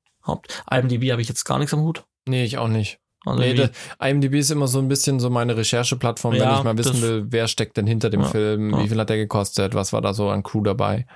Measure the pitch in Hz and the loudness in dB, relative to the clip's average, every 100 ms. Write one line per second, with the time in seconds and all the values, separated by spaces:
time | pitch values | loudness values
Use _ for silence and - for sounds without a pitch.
0 | _ _ - - - - - 131 127 120 | _ _ -8 -8 -8 -14 -4 0 0 0
1 | 131 120 117 123 - 131 147 151 160 160 | 0 -2 -4 -4 -2 -2 0 0 0 -2
2 | - _ - 127 120 123 113 110 104 - | -10 _ -4 -2 -2 -2 0 0 -2 -8
3 | _ _ - 123 123 127 127 - - - | _ _ -4 0 2 2 0 -2 -14 -6
4 | 139 143 139 143 139 147 135 135 131 139 | 0 2 2 2 0 0 0 0 0 0
5 | - 131 123 123 120 113 110 120 123 123 | 0 0 0 0 0 0 0 0 0 0
6 | 120 113 120 127 127 135 120 110 131 127 | -2 -2 0 2 4 2 2 0 2 2
7 | 117 110 107 117 113 - 110 - 104 113 | 2 0 -2 0 0 0 -2 0 0 2
8 | 113 110 135 110 107 107 107 104 104 110 | 2 2 2 2 0 0 0 0 2 0
9 | 107 110 104 104 101 - 98 107 98 110 | 0 0 0 0 0 0 0 0 -2 0
10 | 101 101 101 101 101 107 104 95 101 104 | 0 0 0 -2 -2 -2 0 0 0 -2
11 | 123 | -6